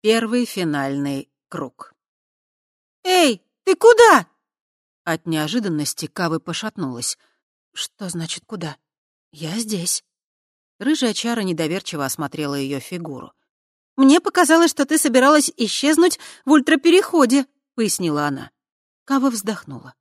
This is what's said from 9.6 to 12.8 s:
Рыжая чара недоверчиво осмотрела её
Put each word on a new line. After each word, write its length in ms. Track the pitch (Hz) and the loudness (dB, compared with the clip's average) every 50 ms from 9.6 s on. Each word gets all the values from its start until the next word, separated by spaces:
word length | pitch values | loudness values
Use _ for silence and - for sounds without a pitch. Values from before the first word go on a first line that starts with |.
| 226 214 214 180 170 - - - _ _ _ _ _ _ _ _ _ _ _ _ _ _ _ _ | -6 -6 -6 -6 -4 -6 -6 -6 _ _ _ _ _ _ _ _ _ _ _ _ _ _ _ _
Рыжая 360 | 202 262 320 - 262 226 196 | -4 -4 -2 0 -2 -4 -4
чара 260 | - - 233 233 233 | -4 -4 -4 -4 -4
недоверчиво 640 | 202 185 170 160 165 147 170 190 - - 175 151 139 | -4 -4 -4 -4 -4 -4 -4 -6 -8 -8 -8 -6 -6
осмотрела 500 | 131 - - 151 139 - 156 147 143 143 | -6 -6 -6 -8 -8 -6 -6 -6 -4 -4
её 260 | 143 139 135 143 135 | -6 -6 -6 -6 -8